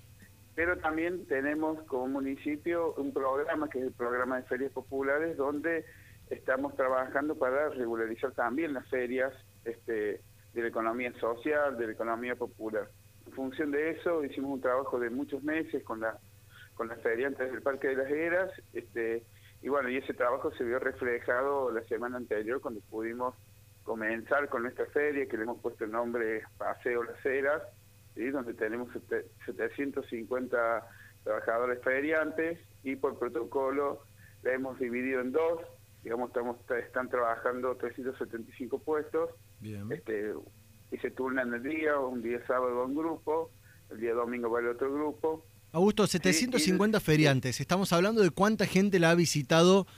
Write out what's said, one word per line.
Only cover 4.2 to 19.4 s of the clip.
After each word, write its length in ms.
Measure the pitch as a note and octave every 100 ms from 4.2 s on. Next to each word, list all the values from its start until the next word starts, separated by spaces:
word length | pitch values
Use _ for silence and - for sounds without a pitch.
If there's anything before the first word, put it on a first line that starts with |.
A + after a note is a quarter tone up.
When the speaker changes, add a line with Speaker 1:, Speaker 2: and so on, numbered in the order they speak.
| B2+ B2+
Speaker 1:
de 100 | B2+
ferias 240 | B2+ C3+
populares, 680 | C3+ A#2+ C3+ C3+ C#3+ E3 D3
donde 480 | C#3 D3 D#3+ E3 - - - - -
estamos 440 | - - C3 C#3+ -
trabajando 600 | C3 B2+ C3 C#3 D3+ D3
para 340 | B2+ C3+ D3+
regularizar 640 | C3+ A#2 A2+ A2+ A2+ C3+
también 420 | C3 A#2+ C3 E3
las 140 | C3 -
ferias, 420 | C3 B2 B2+ C3 C3 - - A#2
este, 540 | A2+ - A2+ G#2 - - - -
de 80 | A#2+
la 40 | A#2
economía 460 | A#2 A2+ A#2+ B2 -
social, 580 | A2+ A#2+ D3+ D3 C#3+ A#2+
de 80 | A2+
la 80 |
economía 420 | G#2+ A2+ A2+ A#2+ A#2+
popular. 540 | A#2+ - A2 G#2+ G2 - - - -
En 60 |
función 360 | - C3+ C3 D3+
de 220 | C#3+ D#3
eso, 340 | D#3 F3 E3 C#3
hicimos 240 | C3+ C#3
un 100 | C3+
trabajo 380 | B2+ B2+ C3+ B2+
de 120 | A#2+
muchos 320 | B2 C#3+ C#3
meses 400 | D3 D#3+ E3 C#3
con 160 | - A2
la, 180 | A2 A2 - - - - -
con 140 | - A2+
las 120 | A#2
feriantes 500 | A#2+ A#2 C#3 B2+ B2+
del 100 | A#2
Parque 280 | C#3 C3+ C#3+
de 80 | C3
las 120 | C3+
Heras, 420 | D3 E3 F3 F#3 - -
este, 480 | A#2 - A#2+ A2+ A#2 - -